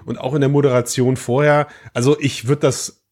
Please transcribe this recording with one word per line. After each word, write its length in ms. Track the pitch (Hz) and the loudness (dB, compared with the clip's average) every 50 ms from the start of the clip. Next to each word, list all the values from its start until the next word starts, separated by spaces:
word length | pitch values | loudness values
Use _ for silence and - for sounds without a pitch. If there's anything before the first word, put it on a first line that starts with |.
| - | -12
und 140 | - 120 - | -12 -10 -8
auch 160 | - 127 139 | -6 -4 -2
in 60 | 151 | 0
der 80 | 139 135 | 2 2
Moderation 680 | 143 143 139 139 123 123 120 - - - 123 123 131 123 | 2 2 2 2 2 2 0 -2 -2 0 0 0 0 -2
vorher. 500 | - - 123 135 147 151 147 147 147 - - - - - - | -2 -2 0 0 2 2 2 2 0 -2 -8 -20 -18 -10 -6
Also 240 | 123 120 135 147 - | 0 2 2 2 2
ich 280 | - 151 - - - 117 | 0 -4 -4 -4 -4 -2
würd 160 | 143 143 - | -2 0 0
das, 400 | 143 123 - - - - _ _ _ | 0 0 -2 -6 -12 -14 _ _ _